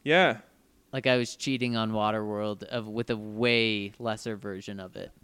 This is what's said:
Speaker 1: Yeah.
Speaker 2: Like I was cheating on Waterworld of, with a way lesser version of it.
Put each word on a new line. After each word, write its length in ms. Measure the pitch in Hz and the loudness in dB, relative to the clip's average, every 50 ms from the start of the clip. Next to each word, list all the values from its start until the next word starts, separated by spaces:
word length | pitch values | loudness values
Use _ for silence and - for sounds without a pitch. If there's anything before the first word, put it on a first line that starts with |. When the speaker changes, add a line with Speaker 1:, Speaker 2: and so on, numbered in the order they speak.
| _ | _
Speaker 1:
Yeah. 360 | 143 156 180 185 151 113 107 - _ _ _ _ _ _ _ _ _ - | 4 6 6 6 4 4 0 -6 _ _ _ _ _ _ _ _ _ -8
Speaker 2:
Like 140 | 135 - | -2 2
I 100 | 131 127 | 4 4
was 200 | 123 120 - - | 4 2 0 -4
cheating 400 | - - 143 135 120 123 120 117 | -6 -4 -2 0 0 0 0 0
on 160 | 113 110 110 110 | 0 0 0 0
Waterworld 720 | 107 107 107 110 110 107 107 104 104 107 107 104 98 104 | 2 2 2 2 0 -2 -2 -2 -2 -2 -2 -4 -6 -8
of, 240 | - - 120 110 107 | -6 -6 -6 -6 -4
with 200 | 107 117 120 - | -4 -4 -2 -2
a 60 | 120 | -2
way 760 | 107 107 107 107 110 120 120 120 117 113 113 107 104 101 101 104 _ | -4 -4 -8 -2 2 4 4 6 6 4 4 2 0 -2 -6 -8 _
lesser 360 | 120 117 107 110 - 117 110 | -4 -4 -4 -4 -4 -6 -6
version 440 | 98 107 101 95 92 104 - 101 98 | -6 -6 -8 -8 -8 -8 -10 -10 -10
of 160 | 92 90 - | -10 -12 -12
it. 160 | - - - - _ | -12 -12 -12 -14 _